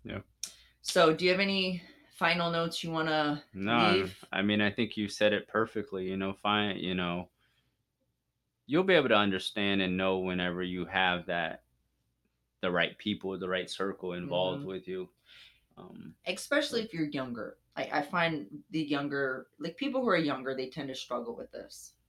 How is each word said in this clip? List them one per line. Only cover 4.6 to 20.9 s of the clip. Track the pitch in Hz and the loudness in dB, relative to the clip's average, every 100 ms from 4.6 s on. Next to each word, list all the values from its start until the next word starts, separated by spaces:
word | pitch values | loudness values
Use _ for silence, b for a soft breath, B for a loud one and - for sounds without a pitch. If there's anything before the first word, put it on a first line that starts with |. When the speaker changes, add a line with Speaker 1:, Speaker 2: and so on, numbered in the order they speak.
Speaker 1:
I | 104 | 2
think | 104 110 - | 2 -2 0
you | 101 | -4
said | - 104 | 4 4
it | 104 - | 4 0
perfectly, | 107 110 110 101 95 92 | 0 0 -2 -4 -4 -4
you | 95 | -2
know, | 98 | -4
find, | 95 104 104 104 92 | -2 2 2 2 -2
you | 90 | -2
know, | 92 87 87 90 _ _ _ _ _ _ _ _ _ _ _ _ _ - | 0 0 -2 -6 _ _ _ _ _ _ _ _ _ _ _ _ _ 0
you'll | 151 | 2
be | 190 | 6
able | 175 127 | 6 8
to | 107 | 6
understand | 101 95 - 107 101 98 | 6 2 -2 -2 2 2
and | 92 92 | 2 2
know | 95 95 | 2 2
whenever | 92 90 90 87 | 0 0 -2 -2
you | 90 90 85 | -4 -4 -2
have | 95 92 87 87 | 2 2 2 -2
that, | 87 82 - _ _ _ _ _ _ _ _ _ _ | -2 -2 -6 _ _ _ _ _ _ _ _ _ _
the | 92 | 0
right | 87 85 - | 2 0 0
people, | 107 98 95 95 | -4 -2 -4 -4
the | 92 | -2
right | 92 87 | -2 -4
circle | - 98 - 92 | -4 -4 -4 -6
involved | 87 90 87 92 90 | -6 -2 0 0 -2
Speaker 2:
Mm-hmm. | 95 | -6
Speaker 1:
with | 92 - | -10 -8
you. | 92 90 _ B B B B _ - | -8 -10 _ B B B B _ -20
Um, | - - - - - | -18 -16 -16 -10 -8
Speaker 2:
Especially | 196 - 285 294 233 | -8 0 0 0 -4
Speaker 1:
so | 214 | -4
Speaker 2:
if | |
you're | 165 151 | -4 -2
younger. | 147 127 117 104 - _ - | -2 -6 -6 -10 -12 _ -8
I, | 135 | -2
I | 147 | -2
find | 147 175 165 156 - - - | 0 0 0 0 -6 -14 -6
the | 156 | -4
younger, | 147 143 143 139 135 131 - _ | -2 -2 0 -2 -2 -4 -10 _
like, | 165 - | -10 -4
people | 269 262 | -2 0
who | 240 | 2
are | 175 | 2
younger, | 151 131 131 | 0 -2 -4
they | 131 131 | -4 -6
tend | 160 | -6
to | 135 | -8